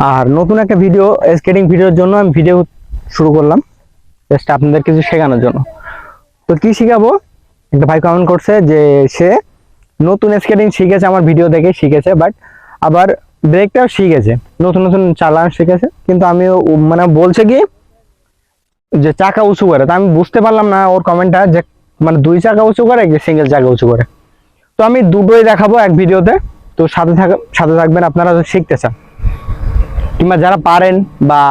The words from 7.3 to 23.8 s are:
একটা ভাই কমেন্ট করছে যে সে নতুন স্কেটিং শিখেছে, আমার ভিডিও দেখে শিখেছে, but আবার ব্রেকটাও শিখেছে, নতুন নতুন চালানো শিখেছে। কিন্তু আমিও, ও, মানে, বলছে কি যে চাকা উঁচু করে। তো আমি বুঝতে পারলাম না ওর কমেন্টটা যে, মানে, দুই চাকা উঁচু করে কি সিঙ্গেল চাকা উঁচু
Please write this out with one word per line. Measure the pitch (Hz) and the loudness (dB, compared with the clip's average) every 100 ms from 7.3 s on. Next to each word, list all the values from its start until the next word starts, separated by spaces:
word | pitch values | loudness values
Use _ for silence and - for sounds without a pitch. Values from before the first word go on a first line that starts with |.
| _ _ _ - | _ _ _ -4
একটা | 139 147 | -2 0
ভাই | 160 | 0
কমেন্ট | 170 175 175 | 0 0 0
করছে | 175 - 214 156 | -2 0 0 2
যে | 156 147 139 135 - | 2 2 2 0 0
সে | 175 262 - _ _ _ _ - | 0 0 -4 _ _ _ _ -4
নতুন | 160 202 208 208 | -2 0 -2 -2
স্কেটিং | - 208 214 - | -2 0 0 0
শিখেছে, | 185 196 185 | 0 0 0
আমার | 190 165 | 0 2
ভিডিও | 160 170 | 2 2
দেখে | 160 175 - | 2 0 0
শিখেছে, | 147 147 180 170 | 0 0 0 0
but | 175 - - - - - 160 | -2 -4 -20 -20 -20 -6 -2
আবার | 165 196 - _ - 156 | 0 0 -2 _ -4 0
ব্রেকটাও | 175 202 262 247 - | 0 0 0 -2 0
শিখেছে, | 185 151 104 120 - - | 0 0 0 -4 -8 -6
নতুন | 175 185 185 | -2 0 0
নতুন | 196 185 160 | 0 0 0
চালানো | 160 156 170 - | 0 0 -2 -2
শিখেছে। | 170 180 269 _ - | -2 -2 -4 _ -4
কিন্তু | 180 180 | 0 0
আমিও, | 175 185 185 - | 0 0 0 0
ও, | 156 156 | 0 0
মানে, | 165 180 156 | 0 2 2
বলছে | 180 185 220 | 2 2 2
কি | 262 403 _ _ _ _ _ _ _ _ _ _ _ - 147 | 2 -2 _ _ _ _ _ _ _ _ _ _ _ -6 -2
যে | 151 151 | -2 0
চাকা | 190 208 208 | -2 0 0
উঁচু | 202 190 | 0 0
করে। | 143 139 | 2 0
তো | 180 | 0
আমি | 196 160 | 0 0
বুঝতে | 175 233 | 0 0
পারলাম | 220 220 208 | 0 0 0
না | 190 190 | 0 0
ওর | 185 175 | 0 0
কমেন্টটা | 175 185 180 196 | 0 0 0 2
যে, | 165 - _ _ - | 0 -4 _ _ -4
মানে, | 156 160 147 | -2 0 0
দুই | 170 | 0
চাকা | 226 214 220 | 0 0 0
উঁচু | 220 233 | 0 0
করে | 240 180 | 2 0
কি | 151 - | -2 -2
সিঙ্গেল | 156 139 | -2 0
চাকা | 143 127 | 0 0
উঁচু | 120 | 0